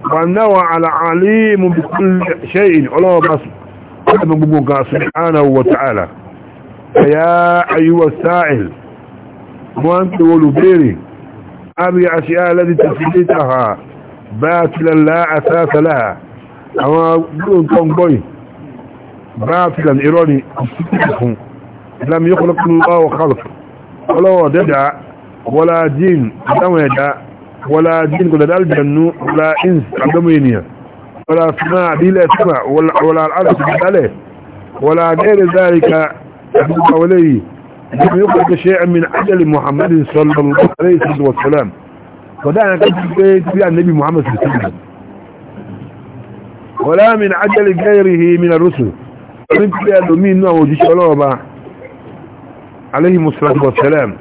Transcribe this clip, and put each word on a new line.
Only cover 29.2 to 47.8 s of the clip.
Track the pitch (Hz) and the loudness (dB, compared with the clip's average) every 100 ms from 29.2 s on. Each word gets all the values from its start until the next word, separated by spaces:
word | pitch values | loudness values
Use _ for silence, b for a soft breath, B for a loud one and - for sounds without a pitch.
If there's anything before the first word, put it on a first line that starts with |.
ولا | - 160 156 156 185 | -6 -2 -2 0 0
إنس، | 170 110 - | 0 -2 -4
àtàwọn | 139 170 170 156 | -2 0 2 2
ènìyàn, | 131 107 85 - - - - - - | 2 -2 -6 -20 -20 -20 -20 -18 -4
ولا | 165 165 - | 0 0 -2
سماء، | 160 180 175 | -4 -2 -2
àbí | 156 180 | 0 0
ilẹ̀ | 190 165 | 2 2
sánmà, | - 196 135 107 | 2 0 -2 -2
ولا، | 147 160 139 | 0 0 2
ولا | 156 160 156 | 0 0 -2
الأرض، | 165 190 175 | 0 0 0
kò | 143 | -2
dẹ̀dà | - 180 | -2 0
ilẹ̀, | 196 113 - - - - - - - | 0 -2 -8 -20 -20 -20 -20 -20 -4
ولا | 143 160 165 | 0 2 0
غير | 160 208 202 180 180 | 0 2 2 2 2
ذلك، | 185 170 156 160 156 - - - - | 2 2 2 0 -2 -8 -20 -20 -2
àti | - 143 | -2 0
gbogbo | 165 170 160 | 0 2 2
àwọn | 170 | 2
eléyìí. | 185 160 120 87 - - - - | 4 4 0 -4 -20 -20 -20 -14
لم | 127 143 175 | -2 0 2
يخلق | 202 - - 170 | 0 2 0 0
شيئا | 180 185 175 | 0 0 0
من | 170 160 - | 0 -2 -4
أجل | 196 190 156 | -2 0 2
محمد | 147 135 143 156 160 143 | 0 -2 -4 0 0 0
صلى | 151 | 0
الله | 151 147 143 139 - - | 0 0 0 2 0 0
عليه | 175 170 156 143 | 0 0 0 -2
وسلم. | 139 127 139 147 107 - - - - - - - | -2 -2 -2 -2 -4 -10 -20 -20 -20 -20 -20 -8
Kò | 143 | -4
dá | 180 | 0
àwọn | 202 185 | 0 2
kan | 202 | 0
tí | 185 175 170 | 0 -4 2
pé | 196 190 | 4 2
tí | 170 185 | 0 -2
Ànábì | 185 165 180 | 0 0 0
Muhammad | 156 147 165 | 0 0 -2
sallallahu | 117 117 143 | -2 -4 -4
alaihi | 127 | -4
wasallam. | 98 - - - - - - - - - - - - - - - - - - - - - | -6 -10 -20 -20 -20 -20 -20 -20 -20 -20 -20 -18 -20 -20 -20 -20 -20 -20 -20 -20 -18 -6
ولا | 143 170 220 220 | 0 4 4 2
من | 202 | 0
أجل | 175 202 214 208 170 | 0 0 2 0 0